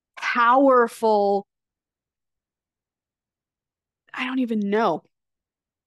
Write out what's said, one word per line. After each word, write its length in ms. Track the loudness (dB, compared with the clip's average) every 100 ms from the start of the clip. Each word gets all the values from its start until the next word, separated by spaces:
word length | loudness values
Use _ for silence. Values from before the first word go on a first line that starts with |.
| _ -12
powerful, 1300 | -6 0 2 4 4 4 2 -2 -2 0 0 -2 -6 _ _ _ _ _ _ _ _ _ _ _ _ _ _ _ _ _ _ _ _ _ _ _ _ _ _
I 140 | -10 -8
don't 140 | -4
even 180 | -4 -4 -2
know, 360 | 0 0 -2 -8 _ _ _ _ _ _ _